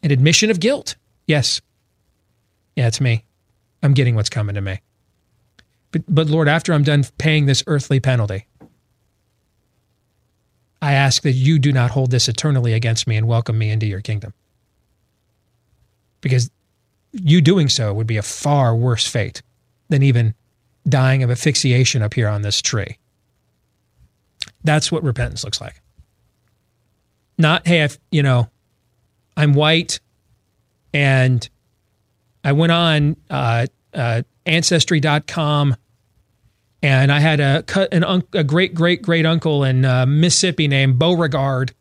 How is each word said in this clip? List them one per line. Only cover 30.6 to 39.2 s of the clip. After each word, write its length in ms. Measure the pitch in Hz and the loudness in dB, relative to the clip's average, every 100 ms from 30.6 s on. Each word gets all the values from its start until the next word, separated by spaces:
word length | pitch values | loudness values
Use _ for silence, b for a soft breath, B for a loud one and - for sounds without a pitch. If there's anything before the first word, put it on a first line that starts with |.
| _ _ _ | _ _ _
and 540 | 147 139 135 127 123 - _ _ _ _ _ _ _ _ _ | -2 2 2 2 0 -4 _ _ _ _ _ _ _ _ _
I 100 | - | -4
went 180 | 143 165 | 0 2
on, 460 | 170 170 156 147 160 _ | 2 0 0 0 -2 _
uh, 380 | 135 127 117 117 _ _ | -6 -2 -2 -2 _ _
uh, 280 | - 120 117 - _ - | -6 -4 -4 -6 _ 0
ancestry 540 | 160 165 170 - 170 | 0 2 0 2 0
dot 280 | 147 147 - | 2 -2 -2
com 480 | - 151 147 143 120 _ _ _ _ _ _ _ _ _ _ | -4 -2 0 0 -2 _ _ _ _ _ _ _ _ _ _
and 300 | 147 135 139 | 0 2 2
I 80 | 143 | 2
had 200 | 156 151 | 2 2
a 240 | 143 143 | 2 0
cut, 300 | 151 190 190 | -2 -2 0
an 100 | 170 | 0
unc-, 300 | 175 185 180 | 0 -2 -2
a 100 | 196 | -4
great, 300 | 147 156 190 | 0 0 0
great, 280 | 175 170 175 | 0 0 0
great 240 | - 165 | 0 0